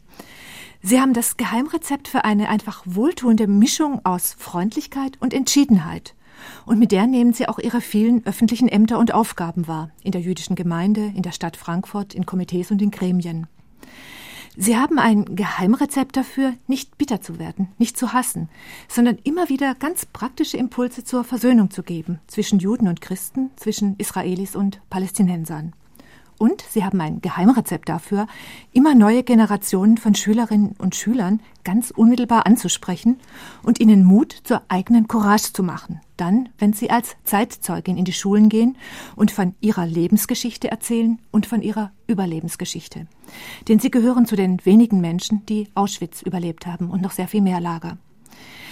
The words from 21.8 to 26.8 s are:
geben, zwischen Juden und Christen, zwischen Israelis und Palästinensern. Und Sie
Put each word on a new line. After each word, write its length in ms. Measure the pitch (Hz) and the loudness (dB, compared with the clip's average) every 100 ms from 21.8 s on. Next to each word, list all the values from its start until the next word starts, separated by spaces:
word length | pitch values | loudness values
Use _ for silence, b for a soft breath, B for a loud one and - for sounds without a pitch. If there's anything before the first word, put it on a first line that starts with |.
geben, 360 | 175 170 160 175 - | -8 -8 -8 -10 -8
zwischen 320 | - 208 202 | -6 0 0
Juden 300 | 185 247 202 | 0 0 0
und 100 | 165 | -2
Christen, 520 | - 190 - - 262 - | -6 -10 -8 -8 -8 -6
zwischen 400 | - 208 202 196 | -6 -2 -2 -4
Israelis 600 | 202 - 185 185 196 - | -6 -6 -4 -6 -6 -4
und 240 | 196 - - | -4 -4 -10
Palästinensern. 840 | 190 190 - 185 175 160 156 160 - _ b b b b _ | -6 -6 0 0 0 -6 -10 -12 -16 _ b b b b _
Und 260 | 220 403 - | 0 0 -4
Sie 120 | - | -4